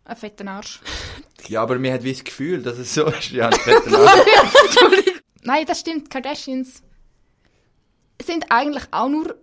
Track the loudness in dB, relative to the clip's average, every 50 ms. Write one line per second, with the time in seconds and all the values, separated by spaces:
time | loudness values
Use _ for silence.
0 | _ -20 -18 -18 -18 -18 -18 -16 -16 -14 -14 -14 -16 -18 -20 -20 -18 -16 -14 -14
1 | -14 -16 -18 -20 -20 _ _ _ -16 -8 -6 -4 -4 -4 -4 -4 -4 -4 -6 -6
2 | -6 -8 -10 -10 -12 -14 -12 -10 -8 -8 -8 -8 -8 -8 -10 -10 -10 -6 -4 -2
3 | -2 -2 -4 -6 -8 -8 -4 -2 -2 0 0 0 2 4 4 4 4 4 4 6
4 | 8 8 8 8 6 6 6 6 6 6 6 6 6 6 6 4 4 6 4 2
5 | 2 0 -4 -6 _ _ _ _ -6 -2 -2 -2 -2 -2 -6 -6 -6 -8 -8 -8
6 | -10 -10 -12 -10 -10 -10 -10 -12 -10 -10 -8 -8 -10 -10 -14 -20 _ _ _ _
7 | _ _ _ _ _ _ _ _ _ _ _ _ _ _ _ _ _ _ _ _
8 | _ _ _ -14 -10 -8 -8 -6 -4 -2 -2 -2 -2 -2 -6 -8 -10 -8 -6 -4
9 | -2 -2 -2 -4 -6 -8 -10 -14